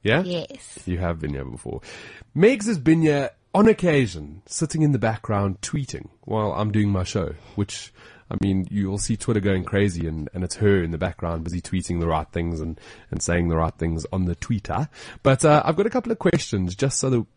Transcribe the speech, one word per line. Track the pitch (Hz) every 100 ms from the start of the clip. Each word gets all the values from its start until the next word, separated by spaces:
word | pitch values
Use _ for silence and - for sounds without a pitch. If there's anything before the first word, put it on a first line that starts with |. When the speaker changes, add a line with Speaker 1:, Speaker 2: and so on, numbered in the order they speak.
Speaker 1:
Yeah? | 104 139
Speaker 2:
Yes. | 185 175 - - - - -
Speaker 1:
You | 87
have | 87 82
been | 76
here | 69
before. | 65 - - - - - - - -
Megs | 147 202 262 208
has | 185
been | 123 165
here | 156 143 135 _ _
on | 190 220
occasion, | 214 180 143 117 82 73 82 _
sitting | - 160 160
in | 151
the | 131
background | 110 110 - 104 98 92
tweeting | - - 131 - - _
while | - 107 107
I'm | 80 107
doing | 107 101
my | 98
show, | 90 107 78 76 - -
which, | 101 - - - - - _
I | -
mean, | 98 95 92
you'll | 101 95 101
see | - 110
Twitter | - 107
going | 98 95
crazy | 87 101 101 85 82
and, | 80 73
and | 92
it's | 92 -
her | 107 98
in | 82
the | 80
background | 90 - 85 82
busy | 82 87
tweeting | - 92 - 87
the | 85
right | 80 78
things | 87 85 82
and, | 82 80 - - -
and | 85
saying | - 87 85
the | 80
right | 80 -
things | 82 82 -
on | 95 90
the | 85
Twitter. | - 113 - 95 151 - - -
But, | 139 135
uh, | 160 147
I've | - 160
got | 214
a |
couple | 254 233
of | 226
questions | 180 175 - 101 90 92
just | 135 -
so | 135
that | 123 107